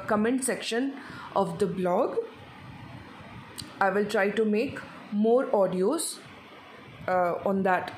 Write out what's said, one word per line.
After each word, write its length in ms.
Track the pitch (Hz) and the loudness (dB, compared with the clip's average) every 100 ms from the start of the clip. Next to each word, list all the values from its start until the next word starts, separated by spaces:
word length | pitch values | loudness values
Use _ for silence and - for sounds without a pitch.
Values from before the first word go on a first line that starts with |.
| - | 2
comment 360 | 214 220 254 | 2 4 2
section 520 | 254 185 - 226 269 269 - - - - | 0 -2 -2 -2 -2 -4 -12 -14 -2 0
of 220 | 180 165 | 0 0
the 80 | 196 | 0
blog. 500 | 170 180 185 349 466 - - - - - - - - - - - - - - - - | 0 2 2 2 0 -4 -10 -18 -18 -16 -16 -16 -16 -16 -16 -16 -16 -16 -14 -14 0
I 120 | 196 | 2
will 160 | 190 208 | 4 2
try 240 | 214 196 | 2 2
to 140 | 214 220 | 2 2
make 340 | 208 277 - - - - | 2 0 -6 -12 -16 -6
more 320 | 208 220 247 269 | 2 4 4 4
audios, 680 | 214 185 180 196 320 - - - - - - - - - - - | 4 4 2 2 2 -2 -8 -16 -20 -20 -20 -20 -20 -20 -8 0
uh, 280 | 185 175 165 | 2 4 2
on 180 | 202 196 | 0 2
that, 280 | 190 180 - | 4 2 0